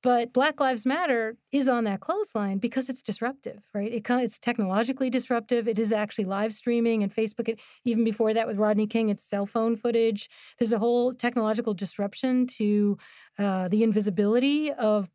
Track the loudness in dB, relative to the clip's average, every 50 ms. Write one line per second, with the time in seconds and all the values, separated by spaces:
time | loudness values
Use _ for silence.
0 | 2 2 2 2 2 0 _ 2 2 2 2 2 0 0 0 0 0 -2 0 0
1 | 0 0 0 0 0 -4 -6 _ _ _ -2 0 2 2 2 2 2 0 -2 -4
2 | -4 -4 -2 -2 -2 -4 -4 -4 -2 -2 -2 -2 -2 -2 -2 -2 -4 -4 -8 -10
3 | -8 -8 -8 -4 -4 -6 -6 -6 _ -14 -14 -14 _ _ _ -6 -6 -4 -4 -6
4 | -2 0 0 0 0 -2 -6 -6 -4 -4 -2 -2 -2 0 0 0 0 -2 -2 -2
5 | -2 -2 0 -2 -2 0 -4 -4 -2 _ -2 -2 0 -2 -2 0 0 0 0 0
6 | -2 -4 -4 -4 -4 -4 -2 -2 -2 -4 -4 -6 -4 -2 0 2 2 2 2 2
7 | 0 -2 0 -2 -4 -4 -4 -6 -4 -4 -4 -6 -8 -20 -20 _ _ -2 2 2
8 | 2 2 2 2 0 2 2 2 0 0 0 0 2 2 4 2 0 0 0 0
9 | 2 2 0 -2 -4 -6 -4 -4 -4 -2 -2 0 0 0 0 0 -2 0 2 2
10 | 2 2 0 -2 -6 -12 -18 -20 -20 -20 -4 _ 0 0 2 2 2 2 2 4
11 | 2 0 0 0 -4 -2 0 0 0 0 0 0 -2 -2 -2 -4 -6 -10 -6 -4
12 | -6 -6 -4 -4 -2 0 2 2 0 0 -2 -2 0 2 4 4 4 2 2 0
13 | -6 -20 -20 -20 -20 _ _ -4 -2 0 0 0 -2 0 2 2 4 4 2 2
14 | 0 0 0 2 2 2 4 4 2 2 2 2 0 -2 -4 0 0 2 2 2
15 | 0 -4 _